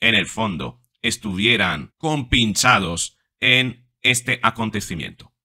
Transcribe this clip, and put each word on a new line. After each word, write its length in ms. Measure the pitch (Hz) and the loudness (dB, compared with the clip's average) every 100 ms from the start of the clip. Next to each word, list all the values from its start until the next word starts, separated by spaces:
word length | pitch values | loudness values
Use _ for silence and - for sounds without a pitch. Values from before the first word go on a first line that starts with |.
en 120 | 139 | 0
el 120 | 107 87 | 0 -2
fondo, 560 | - 110 78 - - _ _ | -4 -4 -4 -8 -12 _ _
estuvieran 920 | 117 - 104 92 110 113 92 78 65 _ | -6 -4 -4 0 2 2 0 -2 -8 _
compinchados 1200 | 156 151 123 123 110 95 123 104 90 85 - _ _ - | -2 -2 0 2 2 2 4 4 2 -4 -8 _ _ -2
en 500 | 107 123 127 - _ _ | 2 2 2 -4 _ _
este 380 | - 123 - - | 0 0 -2 0
acontecimiento? 920 | - - 107 104 - 85 - - - _ | 0 0 -4 -4 -6 -8 -10 -14 -20 _